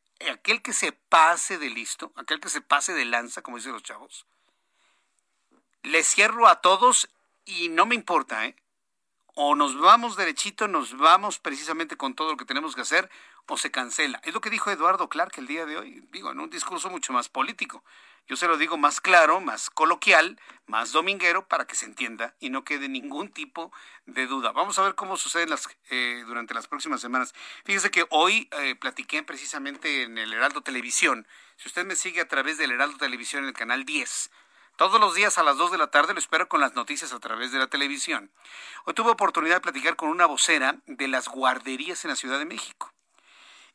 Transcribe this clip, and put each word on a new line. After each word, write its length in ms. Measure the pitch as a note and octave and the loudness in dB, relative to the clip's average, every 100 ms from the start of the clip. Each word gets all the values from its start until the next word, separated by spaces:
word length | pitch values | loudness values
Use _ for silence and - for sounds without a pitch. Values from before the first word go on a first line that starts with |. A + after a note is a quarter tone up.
| _ - E3 | _ -10 -8
Aquel 300 | B2 - A3 | -4 -2 -2
que 100 | - | -2
se 220 | A3 E3+ | -2 -2
pase 640 | - - E3+ D#3+ E3+ - F3+ | -4 2 6 6 4 -2 -4
de 120 | C#3 | -6
listo, 440 | A#2 A2+ - D3+ - | -8 -10 -10 -12 -12
aquel 240 | C3 D#3 | -6 -6
que 80 | - | -4
se 140 | D3+ | -6
pase 320 | - C#3+ D#3+ | 0 0 0
de 100 | E3 | -2
lanza, 380 | A#2+ A#2+ A#2+ - | 0 -2 -2 -10
como 160 | - A#2+ | -12 -12
dicen 160 | A#2+ | -12
los 100 | A#2 | -12
chavos, 420 | - F2 - - - _ _ _ _ _ _ _ _ _ _ _ _ _ _ _ B2+ | -12 -16 -18 -20 -20 _ _ _ _ _ _ _ _ _ _ _ _ _ _ _ 0
les 220 | D#3 D3+ | 2 2
cierro 400 | - G#3+ A3+ A3 | 4 4 8 8
a 140 | E3+ | 10
todos 480 | F3+ F#3+ B3 - - _ _ _ - | 6 6 6 4 0 _ _ _ -14
y 240 | F3+ E3+ | -6 -2
no 160 | E3 G#3 | 2 2
me 80 | |
importa, 520 | A#3+ - D#3+ C3 A2 A2+ | 2 0 0 0 -4 -4
¿eh? 100 | - _ _ _ _ _ _ _ - | -6 _ _ _ _ _ _ _ -2
O 180 | C#3+ | 2
nos 240 | D3 C#3+ C3 | 4 2 4
vamos 380 | G3 A#3 A#3 G3+ | 8 8 6 -2
derechito, 520 | F3 - G3+ - G#3+ | -2 -2 -6 -2 -2
nos 300 | E3+ A#2+ B2+ | 0 -2 4
vamos 400 | D#3 F#3 G3+ - | 6 6 4 -6
precisamente 580 | D#3+ C#3 D#3 D#3+ D#3+ E3 | -6 -8 -6 -6 -6 -6
con 200 | C3+ B2+ | -6 -4
todo 160 | D#3 | -4
lo 60 | C#3+ | -4
que 80 | B2 | -6
tenemos 280 | C3 D#3 | -6 -6
que 80 | C3 | -6
hacer, 260 | A#2+ D#3+ F#3+ - - - - | 0 0 0 -6 -20 -20 -10
o 80 | C3 | -6
se 140 | - | -4
cancela. 500 | - B2 - C#3+ A#2+ | -4 -4 -2 -2 -2
Es 100 | - | -6
lo 80 | F#3+ | -6
que 80 | A3 | -4
dijo 220 | G#3+ G#3 | -4 -2
Eduardo 380 | F3+ E3 F#3+ D#3+ | 2 2 2 0
Clark 240 | D3+ D3 - | -2 -4 -4
el 80 | B2+ | -8
día 220 | D#3 D#3 | -6 -6
de 100 | D#3 | -8
hoy, 300 | A#3+ - - | -12 -18 -20
digo, 200 | - B2 | -14 -10
en 80 | C3 | -10
un 100 | D#3+ | -8
discurso 400 | E3 - F3 F#3 | -8 -6 -6 -8
mucho 240 | F3+ - | -8 -4
más 160 | B2 A#2+ | -4 -4
político. 540 | C3+ C3+ A3+ A#3 - _ - - _ - | -4 -4 -4 -10 -12 _ -20 -20 _ -10
Yo 80 | - | -2
se 120 | F3 | 2
lo 100 | D#3+ | 2
digo 200 | E3 E3 | 2 2
más 220 | C#3+ - | 2 2
claro, 420 | F3+ F3+ D#3 F3 | 6 8 8 6
más 280 | E3+ - - | 0 -6 -6
coloquial, 680 | - - F3+ - E3+ E3+ A3+ - - - | 0 2 2 6 6 6 0 -20 -20 -6
más 260 | A2 A#2 | -4 -2
dominguero, 560 | D#3 F3 G3 F3+ F3+ - | 0 0 0 2 0 0
para 200 | D#3+ - | -2 -2
que 80 | - | -6
se 100 | - | -8
entienda 480 | - B2 A2 A#2 - | -8 -8 -6 -10 -8
y 100 | C3+ | -8
no 140 | C3 | -8
quede 260 | - D3 C#3 | -6 -6 -6
ningún 400 | C3+ C#3 D3 G3+ | -8 -8 -10 -10
tipo 420 | - D3 - E3 - - - - | -12 -14 -12 -14 -14 -20 -20 -12
de 180 | B2+ B2+ | -6 -4
duda. 280 | C3+ A#2 | -2 -2
Vamos 260 | C#3 F#3+ F#3+ | -2 -2 2
a 40 | |
ver 120 | G3 F#3+ | 0 0
cómo 220 | F#3+ F#3+ | -4 -4
sucede 260 | - E3 | -4 -2
en 80 | E3 | -2
las, 180 | C#3+ - - - | -2 -6 -14 -8
eh, 320 | B2+ B2 A#2+ A#2 | -4 -4 -4 -8
durante 300 | A#2+ A#2 A#2 | -10 -8 -8
las 120 | G#2+ | -8
próximas 320 | C#3+ D#3+ B2+ | -8 -6 -6
semanas. 360 | A#2+ B2+ B2 - - - | -4 -4 -4 -8 -18 -14
Fíjese 280 | - G3 G3+ | -4 -2 0
que 160 | F3+ E3 | 0 2
hoy, 400 | D#3 F3 A3 - | 4 4 2 -2
eh, 200 | D3+ C#3 | -4 -4
platiqué 480 | B2 C3 - C3 D3+ | -4 -6 -8 -8 -8
precisamente 800 | D3+ C#3+ - D3 C#3 C#3 D#3+ C#3 | -8 -10 -10 -8 -8 -8 -4 -2
en 160 | A#2+ A2+ | -4 -6
el 160 | A2 | -6
Heraldo 280 | A2 C3+ D3 | 0 0 0
Televisión. 640 | C#3 B2+ A#2+ - E3 A#2+ G#2+ - - - | -6 -6 -4 0 2 0 -4 -20 -20 -20
Si 100 | - | -12
usted 180 | - F#3 | -6 -4
me 100 | F3+ | -4
sigue 260 | F#3 F3 | -4 -4
a 60 | E3 | -2
través 300 | C#3+ C3+ D3+ | 0 -2 -2
del 140 | D3 | -2
Heraldo 260 | B2 C#3+ C#3+ | 0 -2 -2
Televisión 460 | C#3+ B2 A#2 C#3+ | -6 -6 -8 -6
en 60 | C3+ | -6
el 60 | B2+ | -6
canal 300 | A#2 B2+ C3+ | -4 -4 -4
diez, 460 | D3+ A#2+ - - _ _ _ _ - | -6 -4 -6 -8 _ _ _ _ 0
todos 220 | F#3 A3 | 4 4
los 160 | G#3 E3+ | 4 4
días 220 | G3+ F#3 | 2 4
a 60 | |
las 120 | D#3 C#3 | 2 4
dos 160 | F3 | 2
de 60 | F#3 | 0
la 120 | D3+ | 2
tarde 220 | D3 D#3 | 4 2
lo 80 | F3+ | 0
espero 300 | - D#3+ F3 | -2 -2 0
con 100 | D#3+ | 0
las 160 | C3+ B2+ | 0 0
noticias 380 | A#2 D3 E3 | -6 -6 -8
a 60 | B2 | -10
través 320 | A#2 A2+ B2 | -8 -8 -4
de 60 | C3 | -2
la 80 | C3 | -2
televisión. 640 | C#3+ C#3 C#3+ E3+ C3+ G2+ _ - - - - | -2 -2 -4 -4 -4 -6 _ -20 -18 -18 -14
Hoy 100 | - | -6
tuve 180 | - A#3 | 0 2
oportunidad 440 | A3+ F#3+ D#3+ D#3 F3+ | 4 2 2 2 2
de 60 | |
platicar 340 | F3 C3+ D3 E3 | 0 -2 -2 0
con 140 | D#3 | -2
una 160 | E3+ E3+ | 4 2
vocera 500 | C3+ - D#3 C3 D3 - | 4 2 2 2 -2 -6
de 220 | C#3 C3+ | -6 -2
las 220 | C3 - | -2 -4
guarderías 720 | C3 C3 B2+ B2 C3 D#3+ E3+ | -2 0 0 -4 -8 -6 -8
en 60 | E3 | -6
la 80 | C3+ | -6
Ciudad 220 | B2+ C#3 | -4 -4
de 60 | D#3 | -6
México. 480 | A2+ - - - _ _ _ _ - - - - | -10 -12 -14 -16 _ _ _ _ -20 -20 -20 -20